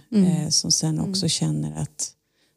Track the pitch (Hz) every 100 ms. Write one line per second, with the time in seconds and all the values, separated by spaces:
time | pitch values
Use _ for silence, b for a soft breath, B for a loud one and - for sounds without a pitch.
0 | - 214 185 160 151 - 170 156 160 156
1 | 196 190 175 - 160 151 151 151 151 -
2 | - - _ _ _